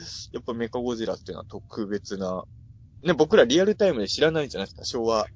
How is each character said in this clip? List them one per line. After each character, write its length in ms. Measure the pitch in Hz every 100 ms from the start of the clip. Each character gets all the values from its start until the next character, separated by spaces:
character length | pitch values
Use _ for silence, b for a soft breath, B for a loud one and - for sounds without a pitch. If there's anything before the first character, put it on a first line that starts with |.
| 165 B B
や 80 | 127
っ 40 |
ぱ 100 | 123
メ 160 | 117 113
カ 100 | 127
ゴ 160 | 123 117
ジ 100 | 104
ラ 100 | 92
っ 40 |
て 120 | -
い 20 |
う 0 |
の 60 | 87
は 60 | 92
特 400 | 104 - - 101
別 300 | 101 - 98
な、 280 | 92 92 - - - - - -
ね、 100 | 165
僕 240 | 151 156 208
ら 80 | 120
リ 160 | 156
ア 40 | 196
ル 100 | 208
タ 120 | 196
イ 60 |
ム 60 | 131
で 80 | 95
知 140 | -
ら 100 | 160
な 100 | 160
い 80 | 143
じ 80 | 90
ゃ 20 |
な 40 |
い 20 | 98
で 40 |
す 40 | -
か、 100 | -
昭 180 | 127
和 240 | 113 113 104